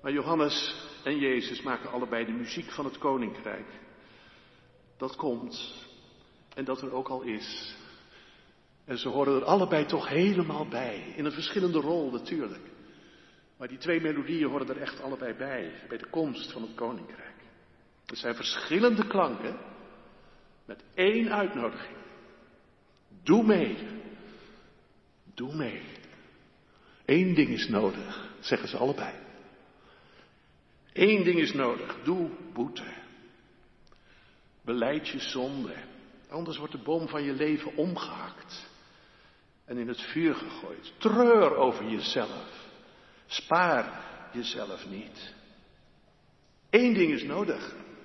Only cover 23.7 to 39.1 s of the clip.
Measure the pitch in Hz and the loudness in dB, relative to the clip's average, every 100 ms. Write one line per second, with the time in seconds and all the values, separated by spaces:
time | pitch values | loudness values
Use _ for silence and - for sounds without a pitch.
23.7 | - - - - - - - - - - | -2 -8 -12 -14 -16 -18 -20 -20 -20 -20
24.7 | _ _ _ _ _ - - 127 156 127 | _ _ _ _ _ -20 -10 -8 -4 -4
25.7 | 92 - - - - - - - _ _ | -6 -12 -18 -20 -20 -20 -20 -20 _ _
26.7 | _ - - - 156 185 160 131 113 - | _ -20 -10 2 4 6 6 4 2 2
27.7 | 104 104 - - - - - - 127 - | 4 4 0 -8 -10 -12 -14 -2 -2 0
28.7 | - 127 - - - - - - - - | -2 0 0 -6 -10 -18 -20 -20 -20 -20
29.7 | _ - - - - - _ _ _ _ | _ -20 -20 -20 -20 -20 _ _ _ _
30.7 | _ _ - 190 214 180 170 151 139 127 | _ _ 6 6 8 6 4 4 2 2
31.7 | 120 101 - 143 185 170 - - - 120 | 0 -4 -4 0 0 -2 -6 -10 -4 -4
32.7 | - - - - - - - _ _ - | -4 -12 -14 -18 -20 -20 -20 _ _ -20
33.7 | _ - - - - - _ _ _ - | _ -20 -20 -20 -20 -20 _ _ _ -4
34.7 | 123 120 151 151 135 - 135 131 139 120 | -2 0 -2 -4 -8 -6 -4 -4 -4 -8
35.7 | - - - - - - 151 170 - 147 | -10 -14 -20 -20 -20 -12 -8 -8 -8 -8
36.7 | 139 113 160 156 151 143 135 151 151 - | -8 0 0 0 -2 -2 0 2 2 -2
37.7 | - 170 175 - - - - - - - | 0 0 0 -6 -8 -10 -14 -16 -16 -18
38.7 | - - - - | -20 -20 -20 -20